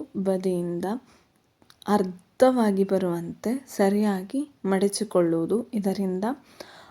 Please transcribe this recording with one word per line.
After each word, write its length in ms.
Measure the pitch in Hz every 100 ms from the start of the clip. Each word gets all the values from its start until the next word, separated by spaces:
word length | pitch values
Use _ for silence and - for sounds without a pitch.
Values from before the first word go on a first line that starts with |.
| 302 -
ಬದಿಯಿಂದ 680 | 190 190 190 180 175 175 180 240 - _ _ _ _ _ _ _ -
ಅರ್ಧವಾಗಿ 960 | 208 185 180 _ - 254 254 220 190
ಬರುವಂತೆ 680 | 196 190 185 170 170 165 208 269 -
ಸರಿಯಾಗಿ 720 | - 196 208 214 190 196 269 294 _ 190
ಮಡಚಿಕೊಳ್ಳುವುದು. 920 | 190 202 - 208 185 170 165 165 202 240
ಇದರಿಂದ 520 | 214 196 190 190 185 214 277 - - - - -